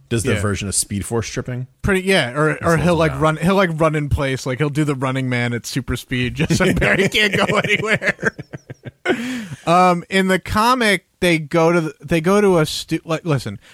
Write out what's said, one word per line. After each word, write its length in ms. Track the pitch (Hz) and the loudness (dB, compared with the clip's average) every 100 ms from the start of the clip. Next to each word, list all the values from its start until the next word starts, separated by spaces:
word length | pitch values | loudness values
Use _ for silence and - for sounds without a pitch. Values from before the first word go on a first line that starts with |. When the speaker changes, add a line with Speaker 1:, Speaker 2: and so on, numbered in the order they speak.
| - | -4
Speaker 1:
Does 140 | 117 | -4
the 100 | 110 | -2
Speaker 2:
Yeah. 80 | 110 | -2
Speaker 1:
version 280 | 104 95 101 | -2 -4 -4
of 60 | |
Speed 300 | - - 101 | -4 -4 -6
Force 240 | 92 117 - | -4 -4 -4
tripping? 380 | - 120 123 131 _ | -8 -8 -8 -10 _
Speaker 2:
Pretty, 180 | - 190 | -2 0
yeah, 280 | 185 190 123 | 2 0 0
or, 200 | 135 156 | 0 -2
or 40 | 147 | 0
Speaker 1:
Slows 220 | 165 165 | 0 2
Speaker 2:
he'll, 120 | 160 | 2
Speaker 1:
him 40 | 165 | 2
Speaker 2:
like, 140 | 160 | 0
Speaker 1:
down. 80 | 139 | 2
Speaker 2:
run, 160 | 156 156 | 0 2
he'll, 200 | 165 196 | 2 2
like, 220 | 185 160 | 2 2
run 160 | 160 | 0
in 140 | 151 147 | 0 -2
place. 380 | 135 139 131 135 | -2 -2 -2 -4
Like, 100 | 127 | -2
he'll 140 | 147 | -2
do 140 | 147 | 0
the 100 | 151 | -2
Running 340 | 135 131 131 131 | -2 -2 -2 -2
Man 240 | 123 120 | -2 -2
at 140 | 120 - | -4 -6
super 300 | 139 - 127 | -6 -4 -6
speed 400 | - 127 123 - | -4 -4 -2 -2
just 200 | 156 165 | 0 2
so 160 | 185 | 2
Speaker 1:
<laughs> 20 | - | 2
Speaker 2:
Barry 340 | 196 196 196 | 2 2 2
can't 260 | 220 214 190 | 2 2 2
go 80 | 202 214 | 0 0
anywhere. 580 | - 208 208 208 196 - | 0 0 0 -2 -2 -2
<laughs> 140 | 220 - - - - - - - - 233 247 254 196 139 - | -4 -6 -10 -18 -18 -18 -18 -6 -4 -4 -4 -8 -10 -6 2
Um, 380 | 175 185 175 - | 4 4 2 0
in 200 | 190 190 | 0 2
the 100 | 185 | 0
comic, 680 | - 214 226 254 220 190 - _ | 0 0 2 4 2 0 -4 _
they 180 | 180 165 | 0 2
go 340 | 147 170 165 | 0 2 4
to 80 | 175 | 2
the, 140 | 156 - | 0 -6
they 200 | 143 165 | -4 0
go 200 | 165 202 | 2 4
to 180 | 202 175 | 4 4
a 80 | 156 | 2
stu-, 340 | - - 160 | -4 -6 -6
like, 200 | - 160 | -4 -4
listen, 340 | 170 139 117 101 - | -2 -2 -4 -12 -16